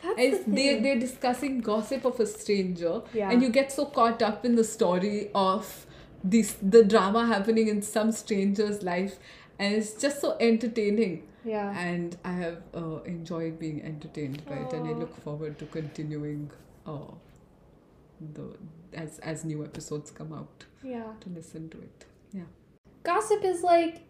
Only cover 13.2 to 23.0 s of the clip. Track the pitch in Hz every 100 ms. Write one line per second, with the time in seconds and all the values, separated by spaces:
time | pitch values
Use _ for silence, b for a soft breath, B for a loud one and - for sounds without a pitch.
13.2 | 160 165 165 160 160 151 156 151 156 -
14.2 | 143 143 - 143 147 160 156 156 160 -
15.2 | 151 147 156 147 160 165 151 - 151 151
16.2 | 147 147 147 - - - - 147 - -
17.2 | - - _ _ _ - _ - _ -
18.2 | 156 147 147 - 156 - - - 156 -
19.2 | - 151 160 151 151 156 - 151 151 -
20.2 | 156 147 151 - - - 262 240 220 220
21.2 | 185 170 160 160 160 - - - - -
22.2 | - 190 165 - _ _ - -